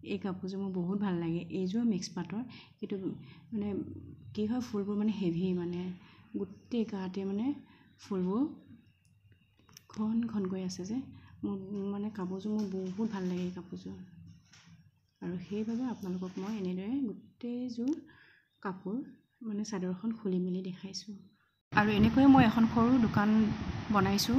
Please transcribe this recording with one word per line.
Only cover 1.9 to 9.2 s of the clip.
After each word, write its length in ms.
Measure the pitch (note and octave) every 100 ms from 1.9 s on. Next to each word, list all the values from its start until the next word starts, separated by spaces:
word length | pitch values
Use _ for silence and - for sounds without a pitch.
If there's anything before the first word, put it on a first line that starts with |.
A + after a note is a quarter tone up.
| F3+ -
পাটৰ, 320 | - E3+ G3+ B3+ - - _
কিন্তু 200 | G3+ G3 F#3 - - - -
মানে 220 | - G3+ G3 - - - - -
কি 140 | - G#3+
হয়, 160 | B3+
ফুলবোৰ 340 | B3 G#3 G3 G#3
মানে 160 | G#3+
হেভি, 360 | F#3 F#3 E3 F#3
মানে 280 | F3+ F3 F3 F3+ F3+ - - -
গোটেই 500 | G#3 G3 - - A#3+ G#3+
গাতে 360 | G3 F#3 F#3+ G3
মানে 200 | G3 B3 D4 - - - _
ফুলবোৰ 440 | - F#3+ F3+ G#3 D4 - - - _ _ _ _